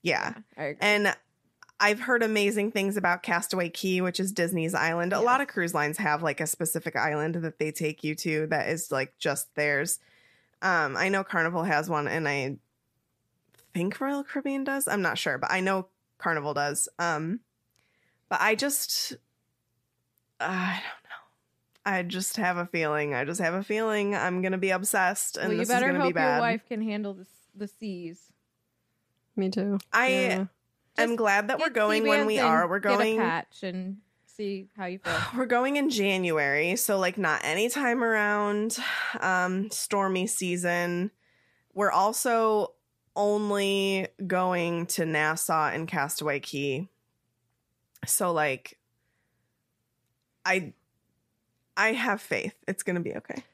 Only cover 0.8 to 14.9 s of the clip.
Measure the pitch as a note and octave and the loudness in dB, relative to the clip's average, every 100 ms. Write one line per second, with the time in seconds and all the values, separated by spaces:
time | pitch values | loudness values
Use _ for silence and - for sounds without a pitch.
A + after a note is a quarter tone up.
0.8 | G#3 G#3 G3+ - _ _ _ _ - _ | 2 4 2 0 _ _ _ _ -20 _
1.8 | G#3 G#3 - B3 A3+ G#3+ G3+ G#3 G#3 G#3+ | 2 2 2 2 4 2 2 2 0 0
2.8 | G3 G#3 F3+ F3+ - F3 - F#3 F3 - | 0 0 0 0 0 -2 0 -2 -2 -2
3.8 | F#3+ F#3 F#3 F3 F#3+ G3 E3+ F3+ D#3+ F#3+ | 0 2 0 0 -4 0 0 0 0 2
4.8 | D#3+ E3+ F3 G3 A#3 B3+ C#4 - E3+ E3 | 2 0 0 2 2 2 0 -2 -2 0
5.8 | D3 D#3 G3 D3+ D#3+ C#3 D#3 - E3 E3 | 0 0 0 2 0 -2 -4 -2 -2 -2
6.8 | D#3 D3 C#3+ D3 D#3 E3+ D#3+ - D#3 D3+ | -4 -2 0 0 -2 -2 -6 -4 -4 -2
7.8 | D#3 D#3 D3+ D3+ E3+ D#3 D#3 D#3 - D#3+ | -4 -2 -6 -4 -2 -2 0 0 0 -2
8.8 | - C3+ C3 _ D#3 C#3 - - D3 C#3+ | -2 -2 -4 _ -4 -2 -6 -2 0 2
9.8 | E3 - _ _ _ _ _ _ F#3 F3 | 0 -4 _ _ _ _ _ _ 0 2
10.8 | D3 B2+ F#3 G3 F#3+ F#3+ E3 F3 F3+ D3+ | 2 0 0 0 0 0 0 0 0 0
11.8 | D#3 D#3 D3 C3+ D3+ C#3 C3 C#3+ _ _ | 0 -2 -2 -2 -2 -2 -4 -6 _ _
12.8 | _ _ _ _ _ _ _ _ _ F#3 | _ _ _ _ _ _ _ _ _ -2
13.8 | F3+ - C4+ C#4+ C#4 C#4+ C#4 C#4 C4+ C4+ | -2 -2 -4 -2 -4 -4 -4 -4 -2 -2
14.8 | C4+ | 0